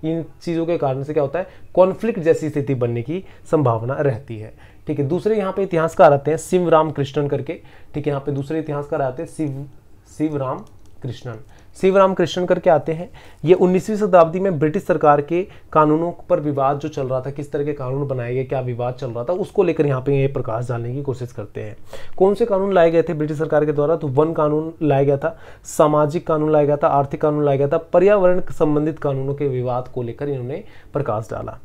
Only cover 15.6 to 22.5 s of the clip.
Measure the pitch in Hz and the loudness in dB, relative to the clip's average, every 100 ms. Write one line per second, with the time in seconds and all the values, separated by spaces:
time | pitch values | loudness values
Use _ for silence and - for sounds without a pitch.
15.6 | - 156 151 151 170 170 - 175 147 139 | -2 2 4 4 0 -6 -2 -2 0 0
16.6 | 135 143 151 151 131 131 131 139 143 151 | 0 0 -6 -6 -4 -4 -4 -10 -8 -4
17.6 | 147 143 127 135 143 127 120 127 127 135 | -4 -4 -6 -4 -4 -4 -4 -4 -4 -4
18.6 | 123 117 120 123 135 117 120 180 190 - | -4 -4 -4 -6 -8 -6 -4 -4 -2 0
19.6 | 180 156 147 131 127 139 135 135 113 110 | 0 2 0 0 0 2 2 0 -4 -4
20.6 | 123 120 117 131 143 123 123 - 104 - | -4 -6 -6 -6 -6 -6 -8 -10 -12 -10
21.6 | 107 101 - - - - 190 202 233 | -12 -12 -12 -10 -6 2 2 4 2